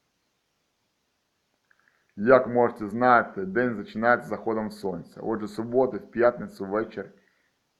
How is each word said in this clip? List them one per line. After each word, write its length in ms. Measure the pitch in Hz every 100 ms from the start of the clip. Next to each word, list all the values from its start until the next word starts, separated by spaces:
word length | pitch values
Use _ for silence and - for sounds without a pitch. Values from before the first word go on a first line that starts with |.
| _ _ _ _ _ _ _ _ _ _ _ _ _ _ _ _ _ _ _ _ _ -
як 320 | 107 127 113
можете 400 | 120 117 - 104
знати, 580 | 110 123 120 107 - 95
день 320 | 98 123 107
починається 520 | 101 113 113 120 78
заходом 420 | 104 - 110 107
сонця. 480 | - 98 87 - -
Отже, 240 | 104 110 104
суботи, 500 | - 117 123 131 101
в 140 | -
п'ятницю 540 | 113 117 123 101 - 98
вечір 440 | 104 113 104 95 - _ _ _ _ _ _